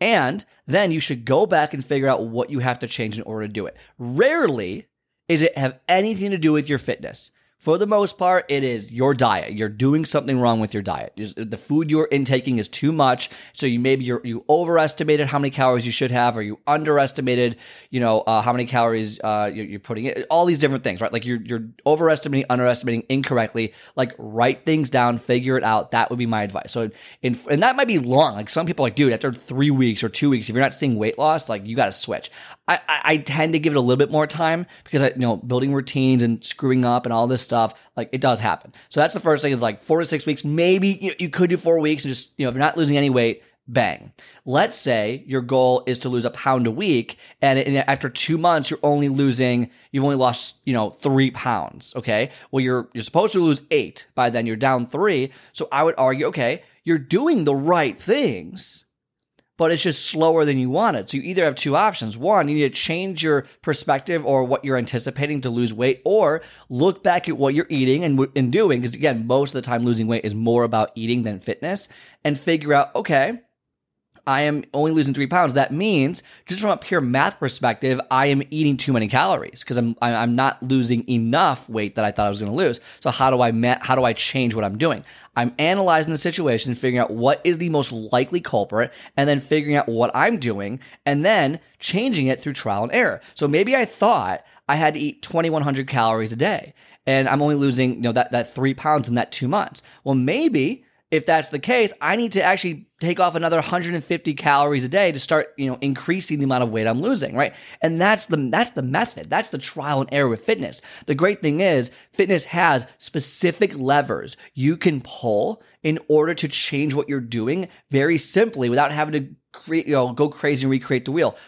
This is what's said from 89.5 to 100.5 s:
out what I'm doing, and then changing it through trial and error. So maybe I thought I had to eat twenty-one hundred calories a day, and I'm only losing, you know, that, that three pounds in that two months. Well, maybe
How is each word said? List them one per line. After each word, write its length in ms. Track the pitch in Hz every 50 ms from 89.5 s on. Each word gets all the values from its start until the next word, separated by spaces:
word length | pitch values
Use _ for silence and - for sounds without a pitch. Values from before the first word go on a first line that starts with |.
| 156 156 147 147 147
out 140 | 143 - 117
what 240 | 117 113 120 120 -
I'm 240 | 127 160 226 233 175
doing, 400 | 123 117 104 101 101 98 123 131 - - - _ -
and 200 | 143 143 147 160
then 340 | 202 220 190 143 135 156 - _ _ _ -
changing 480 | - - 175 202 247 269 214 156 131 131
it 120 | 131 -
through 120 | - 151
trial 320 | 131 - - 107 98 101 113
and 80 | 120
error. 300 | - 247 240 156 98 - - - -
So 140 | - 151 143
maybe 260 | 147 170 202 247 269
I 120 | 262 226
thought 580 | - - - 196 226 220 147 101 92 92 - - _ _ _ - -
I 80 | 143
had 180 | 156 160 - -
to 60 | -
eat 220 | 147 147 - -
twenty-one 400 | - - - 165 165 165 156 156
hundred 260 | 139 147 135 135 131 135
calories 420 | 135 123 113 113 113 113 110 110
a 60 | 113
day, 380 | 117 156 208 190 - - - _ _ _ _ - _ - 135
and 200 | 135 135 135 123
I'm 140 | 127 147
only 140 | 147 151 147
losing, 400 | 143 139 139 120 131 131 127 -
you 60 | -
know, 100 | 120 120
that, 180 | 113 123 - -
that 240 | 127 120 113 - -
three 200 | 127 135 135 131
pounds 340 | 131 - 156 156 147 113 120
in 80 | 120
that 160 | 120 - -
two 160 | - - 131 127
months. 340 | 180 208 - - - - _ - - _ -
Well, 100 | 139 135
maybe 720 | 131 123 139 196 277 330 311